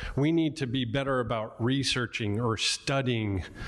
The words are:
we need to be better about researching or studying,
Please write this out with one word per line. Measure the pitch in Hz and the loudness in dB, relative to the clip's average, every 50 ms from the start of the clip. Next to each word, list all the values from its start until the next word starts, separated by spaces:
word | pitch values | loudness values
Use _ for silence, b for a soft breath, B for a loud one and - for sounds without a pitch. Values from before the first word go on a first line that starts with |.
| B B B | B B B
we | 135 143 160 | 2 2 4
need | 165 165 160 151 147 | 4 4 2 2 0
to | - 139 | -4 -4
be | 120 120 135 123 | -2 -2 -2 -2
better | 110 104 139 135 139 131 127 | 0 0 0 0 0 0 0
about | 120 104 120 110 110 117 - - | 0 0 -2 -2 -4 -6 -4 -2
researching | 113 127 135 139 131 - - 127 120 - - - 113 104 101 113 | 0 2 2 2 2 0 0 0 0 -2 -2 -2 -2 0 0 2
or | 123 113 110 | 2 0 0
studying, | - - - - - - 143 139 135 123 123 120 113 110 101 98 92 80 B B B B | 2 0 0 -2 -2 -2 0 0 0 2 2 0 0 0 0 0 -2 -4 B B B B